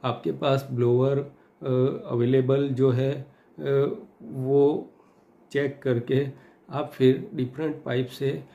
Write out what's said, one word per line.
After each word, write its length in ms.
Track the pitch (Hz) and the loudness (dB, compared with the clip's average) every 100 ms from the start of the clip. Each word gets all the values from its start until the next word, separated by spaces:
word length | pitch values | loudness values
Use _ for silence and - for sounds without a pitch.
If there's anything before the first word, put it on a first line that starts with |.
आपके 280 | 131 123 165 | -4 -4 -4
पास 360 | 139 147 135 - | -2 0 0 -2
blower, 460 | 123 120 123 131 139 | 0 2 4 2 0
अ, 840 | 139 - _ _ 143 127 131 139 - | -4 -14 _ _ -2 0 0 0 -6
available 600 | 127 120 135 127 135 143 | -2 2 4 4 2 0
जो 200 | 127 135 | 2 2
है, 380 | 123 135 139 131 _ _ - | 2 0 -4 -10 _ _ -10
अ, 340 | 147 139 143 - - _ | -2 0 0 -4 -14 _
वो 680 | - 135 131 139 143 156 - _ _ _ _ _ _ | -14 -8 0 4 4 2 -6 _ _ _ _ _ _
check 280 | 139 143 139 | -2 -2 -4
करके 600 | 135 120 117 131 139 - - _ - | -2 -2 2 0 0 -8 -20 _ -10
आप 220 | 135 147 | -8 -8
फिर 360 | - 131 135 - - | 4 4 4 -2 -6
different 480 | 123 135 156 - | -6 -4 -6 -6
pipe 240 | - 123 127 | -4 -4 -4
से 360 | - 139 - - | -4 -4 -4 -10